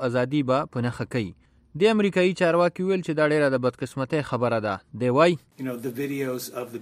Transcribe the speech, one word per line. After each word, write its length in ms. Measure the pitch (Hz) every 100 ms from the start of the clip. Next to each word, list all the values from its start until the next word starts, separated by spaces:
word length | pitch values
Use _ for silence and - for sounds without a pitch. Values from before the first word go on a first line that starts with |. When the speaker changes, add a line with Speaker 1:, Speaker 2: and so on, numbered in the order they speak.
| 131
Speaker 1:
ازادي 340 | 123 123 147 127
به 80 | 135 160
په 200 | 127 120
نښه 200 | - 120 127
کوي. 160 | 95 - _ _ _ 147
د 200 | 208 214
امریکایي 380 | 202 185 185 175
چارواکي 440 | 170 170 175 -
ویل 180 | 185 190
چې 120 | 170 156
دا 60 | 151
ډېره 200 | 151 143
د 140 | 131 123
بدقسمتۍ 560 | - 131 135 131 156 -
خبره 280 | 120 120 113
ده. 160 | 104 95 -
دی 160 | 110 123
وایي 280 | 131 175 165 _ -
Speaker 2:
You 80 | 131
know, 100 | 120
the 160 | 131 120
videos 480 | 139 139 131 127 - 123
of 120 | 117
the 60 | 117